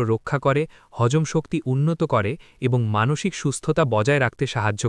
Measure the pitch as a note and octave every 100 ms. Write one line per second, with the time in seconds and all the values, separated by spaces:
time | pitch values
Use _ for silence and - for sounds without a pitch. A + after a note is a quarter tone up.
0 | A2+ A2+ - C#3+ C#3 C#3 D#3 - _ -
1 | A#2 D3 D#3 D#3+ - E3 - C3 D3 E3
2 | D#3+ A#2+ G2+ C#3+ - _ B2+ B2 A2 G#2
3 | A2+ D3 G3+ - C#3+ - - D#3 D#3 G#2+
4 | G#2+ C#3+ B2 - C3+ - G#2 G#2